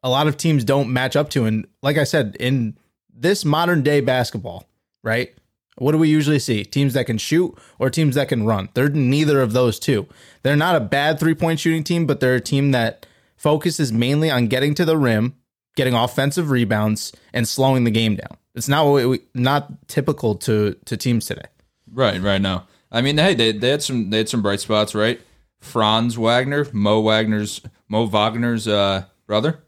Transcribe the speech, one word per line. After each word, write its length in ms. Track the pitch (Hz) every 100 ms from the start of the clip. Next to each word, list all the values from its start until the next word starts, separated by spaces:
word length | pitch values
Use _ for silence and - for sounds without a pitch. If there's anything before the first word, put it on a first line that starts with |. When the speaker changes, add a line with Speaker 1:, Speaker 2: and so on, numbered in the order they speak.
Speaker 1:
a 60 | 127
lot 180 | 131 151
of 100 | 147
teams 260 | 180 147
don't 280 | 113 139 123
match 220 | 127 131
up 140 | - 147
to. 140 | 139
And 220 | 110 110 - _
like 160 | 135 151
I 60 |
said, 340 | 139 160 110 -
in 380 | 123 135 113 - _ _ _
this 300 | 117 156 202
modern 380 | 151 151 175 170
day 160 | 135 147
basketball, 680 | 135 127 120 110 87 85 _ _ _ _
right? 300 | 110 117 127 _ _ _ _ -
What 120 | 127
do 80 | 156
we 100 | 160
usually 300 | 156 147 147
see? 240 | - 107
Teams 300 | 104 139 139
that 120 | 131
can 120 | 123 113
shoot 360 | - 160 180 - - _
or 120 | 127
teams 240 | 160 156
that 140 | 131 135
can 160 | 123
run. 240 | 107 104 95
They're 160 | - 143
neither 520 | 147 123 143 151 139
of 120 | 123
those 240 | 120 123 107
two. 280 | - 113 92 - - _
They're 140 | 131
not 200 | 147 170
a 40 | 165
bad 400 | 104 139 147 156
three-point 400 | 165 156 165 156
shooting 240 | 160 165
team, 240 | 151 170 160
but 120 | 143
they're 160 | 131
a 60 | 127
team 300 | - 139 139
that 340 | 127 113 - - _ _
focuses 560 | _ 147 151 170 156 139
mainly 380 | 113 120 147 160
on 160 | 127 117
getting 260 | 127 147
to 120 | 147
the 120 | 165 160
rim, 380 | 131 110 120 - _ _ _
getting 180 | - 131
offensive 560 | 120 120 - 139 160 156
rebounds, 640 | 127 107 107 107 107 - - _
and 160 | 123 113
slowing 360 | - 135 131
the 80 | 120
game 240 | 110 113
down. 220 | 101 - - _
It's 120 | 120 123
not 200 | 143 147
what 200 | 143 123
we, 120 | 131 _
not 520 | 120 127 143 143 - -
typical 460 | - 139 - 117
to, 400 | 101 - 107 104 -
to 120 | - 110
teams 300 | 127 117 -
today. 180 | - - _ _ _ _
Speaker 2:
Right, 280 | 117 120 95
right 220 | 98 98
now. 240 | 98 92 - _ _
I 100 | 117
mean, 180 | 135 151
hey, 160 | 180
they, 160 | 139 113
they 180 | 104 120
had 140 | 147
some, 260 | - 127 95
they 80 | 110
had 120 | 110
some 120 | 123
bright 180 | 101 101
spots, 340 | - 107 107
right? 260 | 107 110 120 _ _ _ _
Franz 580 | - 117 107 110 120 117
Wagner, 480 | 113 120 131 143 143
Mo 280 | 107 101 107
Wagner's, 600 | 107 110 110 107 104 - - _ _
Mo 200 | 107 113
Wagner's, 600 | 104 110 117 120 117 107
uh, 380 | 104 98 95 95 _ -
brother. 320 | 107 143 156